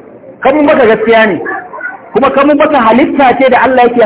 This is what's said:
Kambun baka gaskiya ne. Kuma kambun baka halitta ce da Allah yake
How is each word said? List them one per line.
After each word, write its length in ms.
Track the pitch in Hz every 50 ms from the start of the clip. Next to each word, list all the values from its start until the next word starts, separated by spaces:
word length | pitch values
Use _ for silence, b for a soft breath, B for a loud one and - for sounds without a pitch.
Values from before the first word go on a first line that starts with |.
| - - - - - - - - -
Kambun 220 | 262 294 302 285
baka 180 | 311 302 269 247
gaskiya 380 | 214 220 214 220 226 226 220 220
ne. 100 | 208 175 143 - - - - - - - - - - - - - - -
Kuma 160 | 208 269 269
kambun 260 | - 269 277 294 294
baka 220 | 311 302 302 294 262
halitta 560 | 220 226 226 247 311 - - - 269 247 240
ce 120 | 254 269 254
da 100 | 247 196 226
Allah 200 | 254 262 254 240
yake 140 | 240 240 233 220